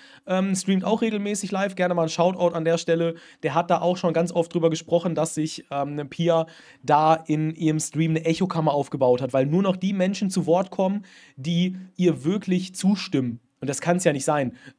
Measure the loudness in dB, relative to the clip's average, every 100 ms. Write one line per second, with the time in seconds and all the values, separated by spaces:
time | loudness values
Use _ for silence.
0 | -20 -18 -4 -2 0 -2 0 0 0 0
1 | 0 -2 -4 -6 -4 -4 -4 -2 0 0
2 | 0 2 0 2 0 0 0 0 0 0
3 | 0 -4 -14 -8 -2 -2 0 0 0 0
4 | 0 0 0 -2 -2 0 0 0 0 0
5 | 0 -2 -2 -2 -6 -6 -8 -6 -4 -6
6 | -8 -2 2 2 0 -8 -20 -8 2 4
7 | 6 4 2 0 0 0 0 0 -2 -2
8 | 0 2 0 0 0 0 0 0 -2 2
9 | 4 4 2 0 2 2 2 0 -2 0
10 | 0 0 -2 0 2 2 0 -2 -2 -2
11 | -8 -20 -20 -10 -2 0 0 -4 -10 0
12 | 0 2 -2 -2 -2 -2 -2 -2 0 0
13 | 0 -2 -2 -6 _ _ -8 -4 0 2
14 | 2 0 0 0 -2 -6 -18